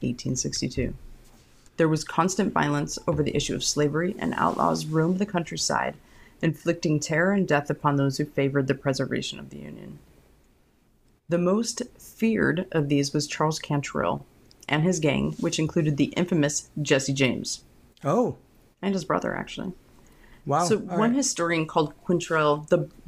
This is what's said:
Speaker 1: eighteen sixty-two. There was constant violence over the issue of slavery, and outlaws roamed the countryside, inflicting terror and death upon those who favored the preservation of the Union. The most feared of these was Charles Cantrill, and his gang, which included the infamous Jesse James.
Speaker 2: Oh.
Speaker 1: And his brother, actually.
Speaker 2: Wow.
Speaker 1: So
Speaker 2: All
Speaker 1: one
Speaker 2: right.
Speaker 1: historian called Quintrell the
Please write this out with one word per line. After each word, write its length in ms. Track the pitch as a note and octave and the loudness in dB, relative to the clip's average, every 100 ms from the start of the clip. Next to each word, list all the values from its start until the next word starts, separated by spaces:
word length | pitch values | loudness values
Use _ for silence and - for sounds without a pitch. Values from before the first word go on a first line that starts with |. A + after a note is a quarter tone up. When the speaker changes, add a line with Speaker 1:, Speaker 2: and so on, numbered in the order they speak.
Speaker 1:
eighteen 340 | B2+ B2 C3 B2+ | -4 -4 -4 -4
sixty-two. 580 | C#3+ - C#3 - B2 - - - - - _ _ - - | -4 -4 -4 -2 -4 -6 -14 -20 -20 -20 _ _ -8 0
There 120 | D#3+ | 2
was 140 | D#3 | 2
constant 500 | - - F3 F3+ F#3+ | -2 0 0 2 0
violence 460 | - D3 D3 D3+ - - | 2 0 0 -2 -6 -2
over 160 | D3 | 0
the 120 | D3 - | 0 0
issue 200 | - - | -2 -2
of 80 | |
slavery, 520 | - - D3 D3 F3+ - | -2 0 0 0 -2 -2
and 160 | - - | -4 0
outlaws 500 | - - E3+ E3 D#3 | 0 2 0 0 0
roamed 320 | D#3 E3 F#3 | 0 2 0
the 80 | G#3 | 0
countryside, 680 | F3 E3 D#3+ - C#3+ - - - - - - | -2 -4 -4 -2 0 -2 -8 -16 -20 -20 -2
inflicting 600 | E3 D#3 E3+ E3+ E3+ D3+ | -2 0 -2 0 0 0
terror 320 | - D#3+ F#3 | 0 0 2
and 160 | G3+ F3+ | 2 2
death 240 | D3 C#3+ | 2 0
upon 240 | D3 D3 C#3+ | 0 2 4
those 220 | C#3 C3+ | 2 0
who 80 | D3 | -2
favored 420 | - C#3 C#3 C3+ | 0 0 2 0
the 80 | C3+ | 0
preservation 640 | C#3 C3+ B2+ - - - | -2 -2 -2 -4 -6 -10
of 100 | - | -14
the 80 | C#2+ | -14
Union. 400 | C#2+ - G1+ D3 - - - _ _ _ _ _ _ _ _ _ - | -14 -14 -16 -18 -20 -20 -20 _ _ _ _ _ _ _ _ _ -2
The 100 | E3+ | 0
most 420 | F3 G#3 A#3 - - - | 2 2 0 -6 -10 -14
feared 680 | - - A3+ A3 C3+ D#3 F#3 | -16 0 2 4 2 0 0
of 160 | D#3+ C#3+ | 0 2
these 220 | C#3+ C#3+ | 2 2
was 140 | D3+ D3 | -2 -2
Charles 320 | - D#3 D#3 | 0 0 -2
Cantrill, 680 | - D3 - - E2+ C#3+ - _ - - - | -2 -2 -2 -2 -2 -2 -8 _ -20 -14 -2
and 140 | D3 | 2
his 160 | E3+ E3 | 2 2
gang, 340 | D3+ C3+ C#3+ D#3 | 2 2 0 -2
which 200 | E3+ - | -2 0
included 380 | D#3 F3 D#3 C#3+ | 0 2 2 2
the 80 | C#3+ - | 2 0
infamous 520 | F3 E3 C#3+ - - - | 0 2 2 0 -6 -4
Jesse 320 | C#3+ C3+ C3+ | 2 2 2
James. 500 | C3+ B2+ - - - - - - _ | 2 2 0 -6 -10 -12 -20 -20 _
Speaker 2:
Oh. 340 | C#3 G3 G#3 C3+ _ _ _ - | 0 2 0 -2 _ _ _ -8
Speaker 1:
And 120 | G3 | -4
his 120 | F#3+ D#3 | -2 0
brother, 300 | F3 - - | 0 0 -6
actually. 380 | - - F#3+ - - - - - - - C#3+ | -8 -8 -10 -10 -18 -20 -20 -20 -20 -12 -2
Speaker 2:
Wow. 200 | C#3+ F3 | 0 2
Speaker 1:
So 100 | G#3+ | 0
Speaker 2:
All 200 | F#3 F3+ | 0 0
Speaker 1:
one 120 | A3+ | 2
Speaker 2:
right. 40 | C4 | 2
Speaker 1:
historian 480 | C4 - E3+ E3 D#3+ | 0 0 0 0 0
called 280 | E3 D3+ - - | 2 2 0 0
Quintrell 600 | F3 - D#3+ D3+ D3 D3+ | 0 2 2 4 2 2
the 200 | E3+ D3 - | 0 0 -10